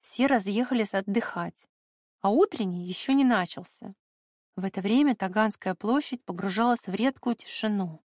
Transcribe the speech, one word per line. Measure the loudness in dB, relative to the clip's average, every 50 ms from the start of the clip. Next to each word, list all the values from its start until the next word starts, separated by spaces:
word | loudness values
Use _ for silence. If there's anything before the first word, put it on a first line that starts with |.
Все | _ -16 -4 -2 0
разъехались | 2 2 2 0 0 0 -2 0 0 0 0 0 0 -2
отдыхать, | -4 -2 0 -2 -2 -2 -2 -6 -8 -8 -8 -10 -14 -20 _ _ _ _ _ _ _ _ _ _ _ 0
а | 2
утренний | 4 4 4 4 2 -4 -4 -4 -4 -6 -6
ещё | -8 -8 -8 -2 2 4
не | 4 6
начался. | 6 4 4 0 -2 -6 -12 -14 -16 -18 -16 -16 -18 -18 _ _ _ _ _ _ _ _ _ _ _ _
В | -6 -6
это | -4 -4 -4
время | -2 2 4 6 6 4 4
Таганская | 2 -2 -2 2 2 2 2 0 -2 -4 -4 -4
площадь | -4 -2 0 0 0 0 -2 -8 -10 _
погружалась | -10 -8 -4 -4 -2 0 2 2 2 2 0 -2
в | -6 -4
редкую | 0 0 0 -2 -2 -4 -4 -4
тишину. | -4 -6 -10 -8 -4 -2 -2 0 -2 -2 -4 -6 -12 _ _